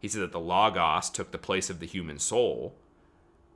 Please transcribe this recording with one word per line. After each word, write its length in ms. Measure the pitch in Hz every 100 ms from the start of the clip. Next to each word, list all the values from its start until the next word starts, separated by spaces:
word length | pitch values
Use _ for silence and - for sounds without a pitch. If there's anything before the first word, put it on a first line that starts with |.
He 80 | 101
said 120 | 107
that 120 | 90
the 80 | 85
Logos 680 | 85 90 107 90 82 80 -
took 220 | - 95
the 80 | 92
place 320 | - 95 95
of 100 | 87
the 60 | 85
human 320 | 95 82 73
soul, 560 | - 113 117 64 62 - _ _ _ _ _ _ _